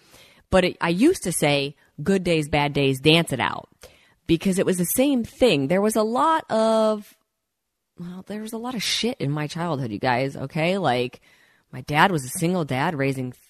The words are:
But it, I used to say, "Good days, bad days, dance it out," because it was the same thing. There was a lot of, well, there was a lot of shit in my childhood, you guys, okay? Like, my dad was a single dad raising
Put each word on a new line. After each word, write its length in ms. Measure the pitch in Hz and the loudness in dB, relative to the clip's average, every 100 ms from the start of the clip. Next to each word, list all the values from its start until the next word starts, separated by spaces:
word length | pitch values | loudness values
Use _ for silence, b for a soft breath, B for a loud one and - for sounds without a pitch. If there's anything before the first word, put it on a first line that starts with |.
| b b b b _ | b b b b _
But 160 | 190 180 | 2 2
it, 120 | - | 0
I 100 | 170 | -2
used 340 | 175 285 381 | 4 4 2
to 80 | - | -2
say, 440 | 160 151 143 139 - b - | 0 2 2 -2 -8 b -6
"Good 220 | 151 196 | -2 0
days, 260 | 180 160 147 | 2 0 0
bad 240 | 151 143 | 0 0
days, 280 | 143 139 135 | 2 2 4
dance 320 | 151 165 160 | 6 6 4
it 80 | 127 | 0
out," 280 | 98 - - _ B B B B - | -2 -2 -10 _ B B B B -2
because 320 | 165 196 185 | 0 2 0
it 80 | 160 | 0
was 120 | 180 | 0
the 80 | 175 | 0
same 400 | - 277 262 226 | 0 2 0 -4
thing. 420 | - 254 151 135 | 0 2 2 2
There 140 | 180 | 0
was 160 | 214 220 | 0 0
a 60 | |
lot 420 | 214 247 302 320 - | 0 0 2 0 -2
of, 680 | 220 220 220 220 214 208 _ _ _ _ _ _ _ _ - | 0 2 2 0 -2 -8 _ _ _ _ _ _ _ _ -18
well, 240 | 175 180 - | -16 -14 -12
there 140 | 208 | -10
was 120 | 220 | -8
a 40 | 226 | -8
lot 160 | 240 | -8
of 80 | 247 | -6
shit 360 | - - 220 - | -4 -2 -2 -2
in 120 | 135 | -2
my 160 | 151 151 | -2 -4
childhood, 440 | 160 170 139 131 | -4 -4 -4 -4
you 80 | 101 | -2
guys, 380 | 131 123 135 - | 0 0 -2 -6
okay? 400 | 135 160 160 196 | -6 -2 0 0
Like, 420 | 160 123 123 - b b b b b | 0 0 -2 -8 b b b b b
my 100 | 131 | -16
dad 300 | 131 147 190 | -4 2 4
was 120 | 170 | 2
a 60 | 127 | -4
single 360 | - 165 185 147 | -4 -2 -2 -2
dad 300 | 127 156 151 | -2 -2 -2
raising 360 | 135 135 127 - _ | -2 -2 -6 -10 _